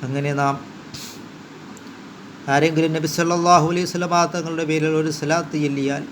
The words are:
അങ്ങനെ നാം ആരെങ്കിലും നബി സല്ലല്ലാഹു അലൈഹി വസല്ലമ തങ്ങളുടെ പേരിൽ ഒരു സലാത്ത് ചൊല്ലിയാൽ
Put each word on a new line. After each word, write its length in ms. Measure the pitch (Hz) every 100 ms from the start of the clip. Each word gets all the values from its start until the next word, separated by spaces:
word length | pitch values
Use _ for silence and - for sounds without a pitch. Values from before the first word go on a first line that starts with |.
| 135
അങ്ങനെ 260 | 139 143 143
നാം 140 | 139 139 - - - - - - - - - - - - - - - - - - -
ആരെങ്കിലും 380 | 139 156 160 160 160
നബി 120 | 156
സല്ലല്ലാഹു 540 | - 170 175 170 180 156
അലൈഹി 140 | 175 180
വസല്ലമ 320 | 175 175 175 170
തങ്ങളുടെ 320 | 175 165 165 160
പേരിൽ 260 | 156 156 156
ഒരു 120 | 156 156
സലാത്ത് 420 | 147 165 165 151
ചൊല്ലിയാൽ 400 | 147 139 135 143 143